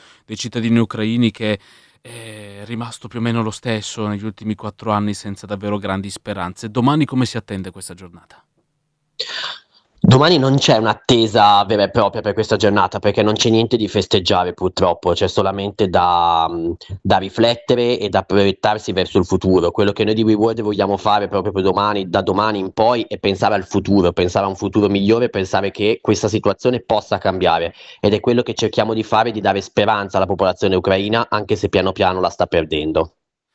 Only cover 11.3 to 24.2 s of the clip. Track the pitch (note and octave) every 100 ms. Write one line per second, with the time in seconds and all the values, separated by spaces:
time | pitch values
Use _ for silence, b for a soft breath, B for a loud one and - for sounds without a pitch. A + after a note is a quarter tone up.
11.3 | G#2+ G#2 G2+ G2 G#2 G2 A#2+ G2+ A2 G#2+
12.3 | G2 G#2+ G2+ G#2 G#2 F#2 G2+ G#2 G2+ G#2+
13.3 | G#2+ A#2 A2+ A2+ A2+ G#2 G#2+ - G2+ F2
14.3 | F#2 F2+ - F#2 - F#2 E2+ F2+ E2+ F#2+
15.3 | - F#2+ G2 G2+ - G2 F2+ F2+ F2 E2+
16.3 | E2 E2 E2+ E2 E2+ B F#2+ G2 G2 G2
17.3 | - A#2 A#2 - B2 A#2+ B2 G2+ F#2+ -
18.3 | G2+ G2 F#2 G#2+ G#2+ - F#2+ F2+ G2+ F2
19.3 | F#2 F#2+ F#2 E2+ - G2+ G2+ G#2+ A2 A2
20.3 | G#2+ A2 A2+ G#2 G2+ G2 G2 G#2+ G#2 G2
21.3 | G2+ G2 F#2+ F#2+ F#2 G#2 G2+ F#2+ G2 F#2+
22.3 | F#2+ G#2+ G#2 F#2+ - A2+ A#2+ - G2 G2+
23.3 | F#2+ G#2 G2+ F#2 G2+ F#2+ G2+ F2 F2